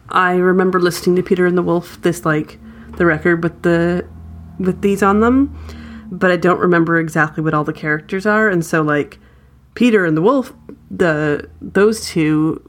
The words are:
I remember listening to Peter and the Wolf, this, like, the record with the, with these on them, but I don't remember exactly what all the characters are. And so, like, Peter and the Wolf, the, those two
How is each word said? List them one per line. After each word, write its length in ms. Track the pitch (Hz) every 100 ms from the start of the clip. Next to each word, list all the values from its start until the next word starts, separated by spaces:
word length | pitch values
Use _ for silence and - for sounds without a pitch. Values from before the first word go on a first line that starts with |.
| -
I 240 | - 185
remember 460 | 180 180 185 185 180
listening 360 | 175 165 - 180
to 60 |
Peter 220 | 180 180 180
and 120 | 175
the 40 |
Wolf, 380 | 175 170 170 -
this, 220 | 175 170 165
like, 320 | 151 151 - - - - -
the 80 | 175
record 380 | 156 180 170
with 180 | 165 -
the, 420 | 180 170 170 180 - - - - - -
with 220 | 185 185
these 200 | 202 196
on 180 | 202 208
them, 360 | 226 262 285 - - - - - -
but 200 | 180 185
I 60 | 180
don't 220 | 175 180
remember 400 | 180 175 165 165
exactly 440 | 165 165 151 -
what 100 | 160
all 100 | 151
the 100 | 151
characters 520 | 151 156 151 151 190 208
are. 220 | 214 220
And 140 | 180 165
so, 160 | 165
like, 360 | 151 147 139 - - _ _ _ _
Peter 320 | - 240 214 175
and 100 | 156
the 60 |
Wolf, 320 | 185 277 247 - - - -
the, 600 | 190 180 151 151 147 - -
those 440 | 196 190 208 220 -
two 540 | 180 151 156 156 -